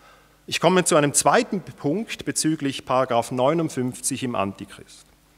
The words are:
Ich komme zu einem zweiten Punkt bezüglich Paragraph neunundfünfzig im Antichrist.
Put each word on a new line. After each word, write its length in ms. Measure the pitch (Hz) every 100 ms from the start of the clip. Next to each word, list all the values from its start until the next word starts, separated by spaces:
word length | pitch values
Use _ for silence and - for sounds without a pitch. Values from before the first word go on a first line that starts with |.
| - - _ _ -
Ich 120 | -
komme 240 | 160 185
zu 120 | 175 160
einem 180 | 147
zweiten 480 | 143 147 185 - 196
Punkt 640 | - - 147 180 226 - -
bezüglich 600 | 135 156 156 139 127 -
Paragraph 440 | 131 127 117 113
neunundfünfzig 920 | 127 131 165 160 - 127 123 - 135
im 100 | 127
Antichrist. 720 | 113 98 98 98 - - - - _ _